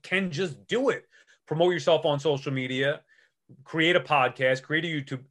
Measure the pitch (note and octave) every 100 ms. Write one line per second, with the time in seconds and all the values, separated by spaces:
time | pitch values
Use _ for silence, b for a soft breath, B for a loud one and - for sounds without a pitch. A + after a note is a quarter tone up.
0 | - F#3 F#3+ D3 F#3 G2+ - A3+ C4+ -
1 | - b b b - D#3 F3+ F3 C#3 D#3
2 | D#3+ C#3+ D#3 C#3 C#3+ C3+ B2+ C3 C#3 D#3
3 | _ _ _ _ _ - - D#3+ D#3+ D#3
4 | C#3 D3+ B2+ B2 C3 C3 - D#3 E3+ D#3
5 | C#3 C3+ -